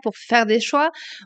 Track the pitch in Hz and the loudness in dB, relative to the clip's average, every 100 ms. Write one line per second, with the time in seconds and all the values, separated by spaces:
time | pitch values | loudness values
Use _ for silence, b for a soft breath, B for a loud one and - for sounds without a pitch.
0 | 233 - - 233 220 226 220 285 311 330 | 0 -6 0 2 4 0 2 0 0 -2
1 | B B | B B